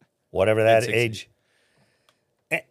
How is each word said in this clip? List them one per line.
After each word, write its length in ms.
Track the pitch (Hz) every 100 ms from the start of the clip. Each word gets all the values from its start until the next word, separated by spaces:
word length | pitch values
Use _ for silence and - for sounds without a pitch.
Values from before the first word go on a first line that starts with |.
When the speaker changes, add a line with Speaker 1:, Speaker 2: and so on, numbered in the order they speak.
| _ _ _
Speaker 1:
whatever 320 | 90 101 110
that 180 | 110 113
Speaker 2:
Mid 80 | 113
sixties. 120 | 113
Speaker 1:
age. 280 | 117 101 - _ _ _ _ _ _ _ _ _ _ _ _
A-, 160 | 165 -